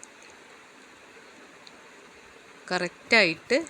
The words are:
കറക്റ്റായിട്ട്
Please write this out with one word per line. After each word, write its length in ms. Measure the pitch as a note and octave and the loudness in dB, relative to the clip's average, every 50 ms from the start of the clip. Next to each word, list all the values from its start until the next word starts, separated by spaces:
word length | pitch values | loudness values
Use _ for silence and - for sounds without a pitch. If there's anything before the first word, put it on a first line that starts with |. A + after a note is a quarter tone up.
| - - - - - - - - - - - - - - - - - - - - - - - - - - - - - - - - - - - - - - - - - - - - - - - - - - - - - - | -20 -20 -20 -20 -20 -20 -20 -20 -20 -20 -20 -20 -20 -20 -20 -20 -20 -20 -20 -20 -20 -20 -20 -20 -20 -20 -20 -20 -20 -20 -20 -20 -20 -20 -20 -20 -20 -20 -20 -20 -20 -20 -20 -20 -20 -20 -20 -20 -20 -20 -20 -18 -10 -8
കറക്റ്റായിട്ട് 880 | F#3 F3+ F3+ F3 - - - - A#3+ A3+ G3+ E3+ E3 D#3+ - - A#3 D4 E4 | -6 -6 -6 -8 -10 -10 -4 2 4 4 4 2 0 -4 -6 -2 -2 -2 -4